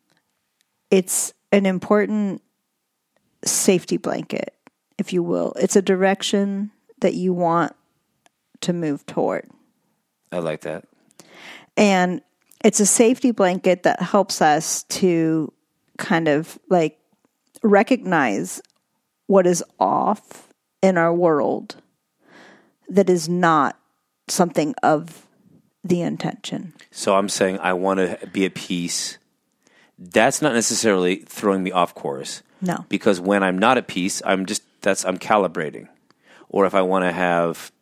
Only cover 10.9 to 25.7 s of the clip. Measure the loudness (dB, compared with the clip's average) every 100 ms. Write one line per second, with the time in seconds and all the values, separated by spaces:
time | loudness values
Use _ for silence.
10.9 | _ _ -20 _ -20 -20 -20 -8 0 2
11.9 | 4 0 -2 -10 _ _ _ 0 2 2
12.9 | 4 4 4 0 2 2 2 0 2 0
13.9 | 0 0 2 0 2 2 2 0 -8 -8
14.9 | -2 0 2 0 0 -4 -10 _ _ _
15.9 | -14 -2 0 2 0 -2 -12 0 2 2
16.9 | -4 _ _ _ _ _ _ 4 4 4
17.9 | 0 0 0 0 -2 -6 -12 -16 _ _
18.9 | _ _ _ 2 4 4 2 -4 _ -2
19.9 | 0 -2 -4 _ -20 -20 _ _ _ 2
20.9 | 4 2 2 2 2 0 -4 -8 -18 _
21.9 | _ _ _ _ -20 -20 -20 _ _ -2
22.9 | 2 4 2 0 0 4 4 2 -2 _
23.9 | _ _ _ -6 0 0 0 -4 0 0
24.9 | 0 -2 -16 _ _ _ _ _